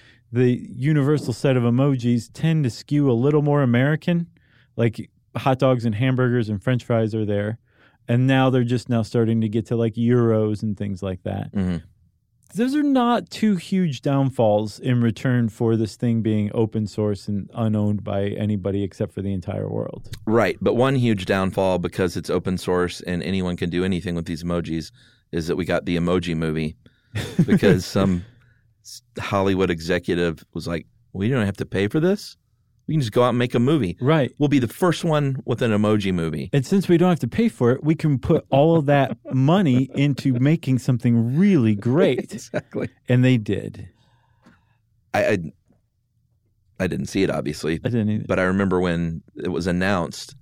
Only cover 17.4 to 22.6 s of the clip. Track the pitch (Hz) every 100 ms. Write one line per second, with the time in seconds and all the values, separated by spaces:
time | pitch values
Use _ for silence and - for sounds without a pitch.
17.4 | - 120 110 107 104 104 101 98 101 -
18.4 | 104 104 98 98 98 - 104 101 98 95
19.4 | 101 101 101 - - - - - - 113
20.4 | 95 - 107 117 131 135 120 101 92 98
21.4 | 95 98 95 90 87 - 92 92 82 87
22.4 | 92 90